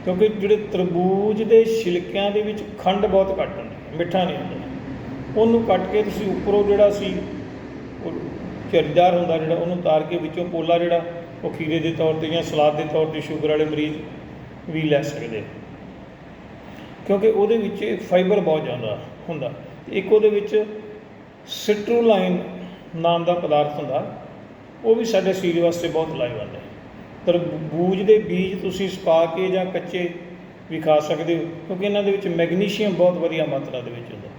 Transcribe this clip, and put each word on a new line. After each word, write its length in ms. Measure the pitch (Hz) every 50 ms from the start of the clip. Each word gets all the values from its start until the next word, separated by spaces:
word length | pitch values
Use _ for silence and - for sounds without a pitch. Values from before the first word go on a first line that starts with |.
| -
ਕਿਉਂਕਿ 240 | 185 185 180 214 214
ਜਿਹੜੇ 280 | 214 208 190 202 214 202 - -
ਤਰਬੂਜ 680 | - 175 185 170 165 170 180 185 190 196 208 214 214 214 220
ਦੇ 200 | 214 233 226 226
ਛਿਲਕਿਆਂ 640 | 226 226 226 220 180 175 175 - - - 196 196 202
ਦੇ 100 | 202 214
ਵਿੱਚ 220 | 208 214 208 - - - - -
ਖੰਡ 260 | - 185 190 202 208
ਬਹੁਤ 340 | 214 185 196 190 190 - -
ਘੱਟ 160 | 147 - - 117
ਹੁੰਦੀ 180 | 117 113 -
ਹੈ, 220 | - - - - 160
ਮਿੱਠਾ 260 | 175 175 - 190 180
ਨਹੀਂ 140 | 165 147 -
ਹੁੰਦਾ। 1040 | - - 156 135 - - - - - - 131 - - - - - - - - -
ਉਹਨੂੰ 220 | 220 226 233 226 -
ਕੱਟ 280 | - 190 180 185 -
ਕੇ 100 | - 214 208
ਤੁਸੀਂ 240 | 202 - - 208 196
ਉੱਪਰੋਂ 320 | 180 - - 208 202 208 202
ਜਿਹੜਾ 260 | 196 202 202 208 202
ਸੀ 220 | 202 - 202 190 180 180 - - - - - - - - - - - - - - - - 196
ਉਹ 60 | 170 165 175 175 - - - - - - - - -
ਝਰੀਦਾਰ 460 | - 170 151 147 151 170 175 185 175 175
ਹੁੰਦਾ 200 | 175 170 165 160
ਜਿਹੜਾ, 180 | 160 156 165
ਉਹਨੂੰ 220 | 170 170 175 180 175
ਉਤਾਰ 260 | 175 170 156 156 156
ਕੇ 140 | 160 175 170
ਵਿੱਚੋਂ 280 | 170 156 160 180 175
ਪੋਲਾ 320 | 175 175 165 160 165 170 170
ਜਿਹੜਾ 240 | 175 170 175 170 165 - - - - - - - -
ਉਹ 60 | 165
ਖੀਰੇ 300 | - - 165 151 156 165
ਦੇ 120 | 156 165
ਤੌਰ 220 | 165 - 165 160 156
'ਤੇ 140 | 156 160 156
ਜਾਂ 140 | 160 170 160
ਸਲਾਦ 340 | - 165 151 147 151 147 151
ਦੇ 60 | 160 151
ਤੌਰ 140 | 151 160 156
'ਤੇ 160 | 156 160 156
ਸ਼ੂਗਰ 280 | 143 - 160 147 156 151
ਵਾਲੇ 160 | 151 151 156
ਮਰੀਜ਼ 320 | 151 151 147 151 151 151 156 - - - - - - - - - - - - - -
ਵੀ 120 | 156 160
ਲੈ 200 | 156 156 147 139
ਸਕਦੇ 360 | 131 - - - 120 117 113 107
ਆ, 40 | 98 - - - - - - - - - - - - - - - - - - - - - - - - - - - - - - - - -
ਕਿਉਂਕਿ 200 | 196 196 208 220
ਉਹਦੇ 300 | 214 190 202 214 233 226
ਵਿੱਚ 440 | 202 190 - - - 113 - - - -
ਫਾਈਬਰ 300 | 180 180 180 180 208 196
ਬਹੁਤ 240 | 180 160 156 156 135
ਜ਼ਿਆਦਾ 340 | 131 120 120 113 110 101 95 - - - - - -
ਹੁੰਦਾ। 220 | 170 147 131 117 - - - - - - - -
ਇੱਕ 200 | - 190 185 185 214
ਉਹਦੇ 160 | 214 214 214
ਵਿੱਚ 340 | 202 202 196 - - 214 214 208 - - - - - - - - - - - - - - - -
ਸਿਟਰੂਲਾਈਨ 920 | - - - - 214 208 202 - 233 240 233 226 214 190 185 185 180 175 175 - - - - - - - - - -
ਨਾਮ 280 | 165 165 170 170 170 170
ਦਾ 100 | 170 175
ਪਦਾਰਥ 420 | 175 170 156 151 147 147 147 - -
ਹੁੰਦਾ, 260 | 151 127 131 151 196 214 - - - - - - - - - - - - - - -
ਉਹ 120 | 226 226
ਵੀ 100 | 240 233
ਸਾਡੇ 280 | 185 - 190 185 190 185
ਸਰੀਰ 280 | 185 185 175 165 170
ਵਾਸਤੇ 260 | 170 170 165 - - 160
ਬਹੁਤ 280 | 151 160 160 156 156
ਲਾਹੇਵੰਦ 400 | 135 123 120 113 107 104 101 -
ਹੈ। 60 | - - - - - - - - - - - - - -
ਤਰਬੂਜ 760 | 180 170 175 165 151 151 156 160 151 147 160 175 185 190 190
ਦੇ 160 | 202 196 214 202
ਬੀਜ 380 | - 160 175 180 190 190 196 185
ਤੁਸੀਂ 260 | - 190 180 - 196 185
ਸੁਕਾ 360 | - - - 175 160 160 165
ਕੇ 220 | 170 - 190 185 185
ਜਾਂ 180 | 180 185 185
ਕੱਚੇ 440 | - - 170 156 - - 180 175 170 - - - - - - - - - - - -
ਵੀ 80 | 160 160
ਖਾ 200 | 156 160 151 151
ਸਕਦੇ 360 | 147 151 160 151 165 160 170
ਹੋ, 80 | 160 151 170 - - - -
ਕਿਉਂਕਿ 180 | 196 180 196
ਇਹਨਾਂ 180 | 208 202 202 202
ਦੇ 80 | 202
ਵਿੱਚ 160 | 196 196 - 180
ਮੈਗਨੀਸ਼ੀਅਮ 640 | 170 170 170 170 175 185 208 196 208 208 214 202 180
ਬਹੁਤ 240 | 160 180 180 175 170
ਵਧੀਆ 280 | 160 165 160 160 156
ਮਾਤਰਾ 360 | 143 139 135 139 135 131 127
ਦੇ 100 | 117 120
ਵਿੱਚ 200 | 120 120 117 113
ਹੁੰਦਾ। 180 | 113 104 98 101 101